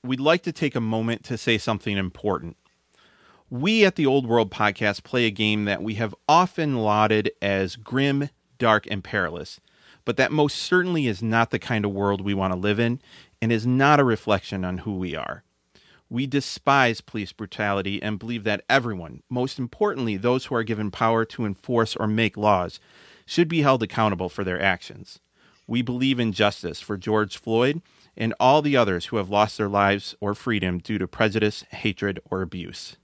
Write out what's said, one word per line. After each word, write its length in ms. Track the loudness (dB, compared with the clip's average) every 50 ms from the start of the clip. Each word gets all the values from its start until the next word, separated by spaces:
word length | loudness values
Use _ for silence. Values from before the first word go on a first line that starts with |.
| -4
we'd 160 | -4 -4 0
like 220 | 2 2 2 2 0
to 80 | -6
take 220 | -6 -2 -4 -2 -2
a 60 | -2
moment 440 | -2 0 -2 0 0 -2 -2 -4 -6
to 120 | -10 -10 -4
say 200 | 0 0 0 0
something 380 | 2 -2 -4 -2 -2 -4 -2
important. 600 | -2 -4 -4 -8 -6 -4 -2 -2 -2 -4 -10 -16 _ _ _ _ _ _ _ _ _ _ _ _ _ _ _ _ _ _ _
We 340 | -8 -2 0 2 4 6 6
at 120 | 4 4
the 100 | 2 2
Old 200 | 4 4 2 2
World 240 | 2 2 2 2 2
Podcast 520 | 0 0 0 0 0 0 -2 -2 -2 -2
play 240 | -8 -4 0 0 0
a 40 | 0
game 340 | 0 0 0 0 0 0 0
that 160 | -2 -2 -4
we 120 | -4 -6 -4
have 200 | -4 -4 -6 -6 _ _ 2
often 480 | 4 4 4 2 -2 -4 -4 -2 -2 0
lauded 520 | 2 2 4 4 4 4 4 2 2 -2 -4 _
as 340 | -4 -2 0 0 -2 -4 -6
grim, 540 | -12 -12 -6 -2 0 0 0 0 -2 -2 -4 _ _ _ _ _ _
dark, 280 | 4 4 4 4 2 -2
and 140 | -8 -8 -6
perilous, 560 | -4 -2 -2 -2 -2 -4 -8 -12 -12 -16 -20 _ _ _ _ _ -20 -20 _ _
but 120 | -4 0
that 160 | 2 0 2
most 240 | 4 2 2 2 0
certainly 500 | -4 -2 2 2 2 2 2 0 0 0
is 160 | 0 -2 -2
not 280 | -2 0 2 2 2 2
the 80 | 0 -6
kind 260 | -4 -2 -2 0 0
of 60 | -2
world 280 | -2 0 0 0 0 0
we 120 | 0 -2 -2
want 180 | 0 0 0
to 60 | -2 0
live 200 | 0 0 2 2
in 200 | 2 0 0 -4 _ _ -20 -20 -20 _ _ _
and 120 | 0 0
is 140 | 0 2 2
not 340 | 0 2 4 4 6 6 6
a 40 | 6
reflection 600 | 4 2 0 2 0 0 0 0 -6 -6 -6 -4
on 140 | -4 -6 -6
who 180 | -6 -6 -6
we 180 | -6 -6 -6 -6
are. 280 | -6 -8 -8 -10 -12 _ _ _ _ _ _ _ _ _ _ _ _ _ _
We 180 | -4 -4 -4
despise 760 | 0 0 -2 -2 -2 -10 -2 _ 2 4 6 4 4 2 -2
police 320 | _ -10 -8 -8 -8 -8
brutality 680 | -10 _ -12 -12 -6 -4 -2 0 0 -2 -2 -4 -6 -4
and 160 | -4 -4 -6 -6
believe 260 | -6 -8 -8 -4 -2
that 200 | -2 -2 -2 0 2
everyone, 540 | 2 2 2 0 -6 -6 -8 -12 -14 -18 _ _
most 300 | -4 -4 -4 -4 -4 -8
importantly 580 | -8 -8 -4 -2 -2 -2 0 -2 -2 -2 -2
those 300 | 0 0 0 0 0 -2
who 80 | -2 -2
are 80 | -2
given 280 | -2 -2 -4 -4 -4 -6
power 340 | -2 0 0 2 2 2 0
to 180 | -2 -4 -6 -4
enforce 500 | -4 -4 _ -6 -2 2 2 2 0 0
or 100 | -4 -2
make 300 | 0 2 2 0 0 0
laws, 440 | 0 2 4 4 4 2 -2 -6 -14 _ _ _ -20 -20 -20 -20 _ _
should 220 | -4 0 0 2 2
be 140 | 2 2
held 200 | 4 4 4 2
accountable 460 | 0 -2 0 0 2 2 0 -2 -6 -6
for 160 | -6 -6 -4
their 160 | -4 -2 0
actions. 580 | 2 0 0 0 -6 -16 -16 -18 -18 -20 -20 _ _ _ _ _ _ _ _ _ _
We 140 | -4 -2 -2
believe 380 | -2 -2 -2 0 0 0 2 2
in 120 | 0 -2
justice 480 | 2 2 2 2 2 -2 -8 -8 -8 -10
for 160 | -8 -8 -8
George 400 | -6 -2 0 0 2 0 0 -6 -12
Floyd 420 | _ 0 2 2 2 2 0 -2 _ _ _ _ _ _ _
and 180 | -4 -4 -4 0 _
all 220 | 4 6 6 6
the 160 | 4 2 2
others 300 | 4 4 2 2 -2 -4
who 100 | -4 -4
have 140 | -4 -2 0
lost 260 | 2 2 2 2 2
their 120 | -4 -4 0
lives 440 | 2 2 4 4 2 0 -4 -10 -12 _
or 140 | -6 -6 -4
freedom 440 | -4 -4 -2 -2 0 0 -2 -2 -4
due 200 | -4 -4 -4 -4
to 80 | -4 -6
prejudice, 560 | 0 0 0 2 2 2 0 0 0 -4 -16 _
hatred, 500 | -18 -4 -4 -4 -2 -2 -4 -4 -4 -6 _ _
or 120 | -6 -6
abuse. 540 | -6 -6 -8 -10 -12 -12 -12 -14 -16 -16 -18 _